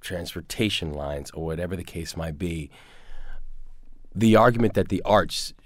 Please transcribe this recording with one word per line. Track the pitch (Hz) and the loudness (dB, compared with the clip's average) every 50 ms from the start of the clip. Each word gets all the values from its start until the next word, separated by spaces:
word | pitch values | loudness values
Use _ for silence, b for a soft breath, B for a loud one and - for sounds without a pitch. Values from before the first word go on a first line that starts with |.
transportation | - - 95 85 87 - - 90 80 - - - 110 104 - - 87 78 | -10 -8 -6 -6 -6 -8 -8 -10 -10 -6 -2 0 0 2 0 -2 -4 -4
lines," | 73 73 71 71 71 71 71 - | -4 -6 -4 -4 -6 -6 -8 -10
or | - 78 80 | -8 -6 -6
whatever | 80 80 80 90 87 95 | -4 -4 -4 -4 -4 -6
the | 85 - | -6 -8
case | - - 85 82 - - | -8 -8 -8 -8 -8 -6
might | 82 82 82 78 73 | -6 -6 -6 -4 -4
be. | 90 85 82 80 71 b b b b b b b b b b b b b b b b - - - - - - - - - - - - - - | -4 -4 -4 -4 -6 b b b b b b b b b b b b b b b b -6 -8 -8 -10 -10 -12 -14 -16 -16 -18 -16 -16 -10 0
The | - 113 113 107 | 4 6 8 8
argument | 110 113 127 117 117 117 104 - | 8 8 8 6 4 2 2 2
that | 101 92 - | 0 0 0
the | 98 - - | -2 -2 4
arts | - 104 101 87 87 - - - - - - - | 4 6 6 4 2 -2 -6 -8 -8 -12 -16 -16